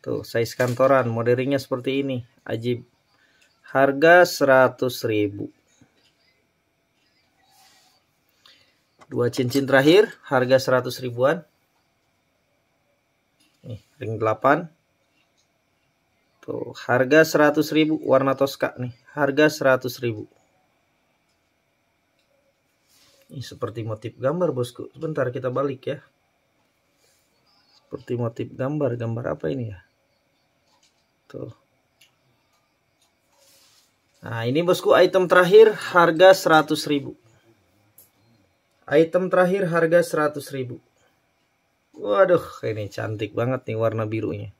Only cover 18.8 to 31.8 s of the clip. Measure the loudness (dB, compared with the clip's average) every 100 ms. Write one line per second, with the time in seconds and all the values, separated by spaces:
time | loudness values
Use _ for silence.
18.8 | -12 -12 _ -4 -2 2 0 2 0 0
19.8 | -2 -8 -8 -8 -14 _ _ _ _ _
20.8 | _ _ _ _ _ _ _ _ _ _
21.8 | _ _ _ _ _ _ _ _ _ _
22.8 | _ _ _ _ _ -18 -16 -12 -10 -10
23.8 | -10 -10 -12 -6 -6 -2 -4 -4 -8 -10
24.8 | -18 -12 -10 -6 -6 -6 -8 -6 -6 -6
25.8 | -10 -12 _ _ _ _ _ _ _ _
26.8 | _ _ _ _ _ _ _ _ _ _
27.8 | _ -18 -10 -8 -8 -8 -14 -10 -8 -4
28.8 | -4 -4 -8 -8 -8 -8 -8 -8 -10 -14
29.8 | _ _ _ _ _ _ _ _ _ _
30.8 | _ _ _ _ _ -16 -16 -18 _ _